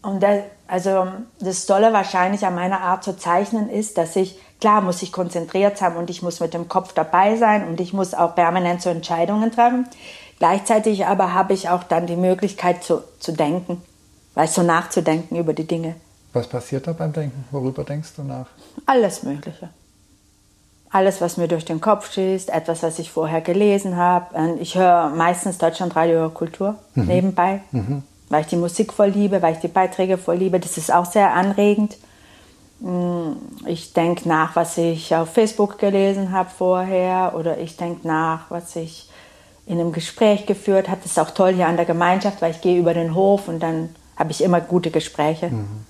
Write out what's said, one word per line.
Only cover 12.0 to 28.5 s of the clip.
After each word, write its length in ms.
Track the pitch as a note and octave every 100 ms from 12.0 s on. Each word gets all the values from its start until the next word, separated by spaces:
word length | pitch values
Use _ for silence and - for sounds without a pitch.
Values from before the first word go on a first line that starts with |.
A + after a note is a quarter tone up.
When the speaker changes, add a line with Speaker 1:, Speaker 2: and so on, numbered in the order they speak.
| E3+
Speaker 1:
die 80 |
Möglichkeit 680 | E3+ F#3 F#3 G3+ - F3+ F3
zu, 180 | - E3 - _
zu 120 | -
denken, 500 | D#3 D3 F3 F3+ F3 - _ _ _ _
weißt 220 | - D#3+ -
du, 40 |
so 60 | C#3+
nachzudenken 680 | E3 F3 - D#3+ D#3 E3 E3+
über 160 | D#3+
die 120 | D3+ D#3+
Dinge. 280 | E3 E3 E3 _ _ _
Speaker 2:
Was 140 | B2 A#2
passiert 380 | B2+ - C3+ D3+
da 60 |
beim 180 | E3 D#3+
Denken? 320 | D#3 D3 C3 B2
Worüber 320 | C#3 C3 C3
denkst 260 | C3+ D3 D#3 -
du 60 |
nach? 240 | C#3 B2+ B2+ _ - -
Speaker 1:
Alles 380 | - C4 G3+ -
Mögliche. 460 | - D3 - D#3 E3+ _ _ _ _ _ _ _ _ _ _ _ _
Alles, 280 | - F#3+ F#3+
was 180 | F3 F3+
mir 100 | E3+
durch 180 | E3
den 160 | D#3+ D#3+
Kopf 300 | A3 G3+ -
schießt, 380 | - F#3+ F#3+ F#3
etwas, 340 | E3 E3 E3
was 160 | E3 D#3+
ich 100 | D#3+
vorher 300 | - D#3+ E3
gelesen 540 | E3 F3+ G#3 G3+ G3+ F3
habe. 380 | F3 F3+ F3+ D#3+
Und 240 | E3 E3+
ich 140 | F3
höre 340 | F3+ F#3 F3 D#3+
meistens 480 | D#3+ E3 F3+ G3+ F3+
Deutschlandradio 720 | F3 F3 F3+ E3 E3+ E3 D#3+
Kultur 460 | D#3+ E3 - G3 G#3+ _
Speaker 2:
Mhm. 120 | B2+
Speaker 1:
nebenbei, 560 | F#2+ F3+ F#3+ F#3 F3+ G3 -
Speaker 2:
Mhm. 320 | B2+ G#2 C#3+ C3+ _ -
Speaker 1:
weil 120 | D3+
ich 60 |
die 80 | D#3